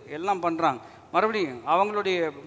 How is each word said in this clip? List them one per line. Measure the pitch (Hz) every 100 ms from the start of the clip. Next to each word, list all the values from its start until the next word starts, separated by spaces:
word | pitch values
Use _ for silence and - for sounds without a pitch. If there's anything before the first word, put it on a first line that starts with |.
| 123
எல்லாம் | 151 190 190
பண்றாங்க. | 170 165 165 123 - - -
மறுபடியும் | 170 214 214 156 123 120
அவங்களுடைய | 170 208 208 196 180 160 143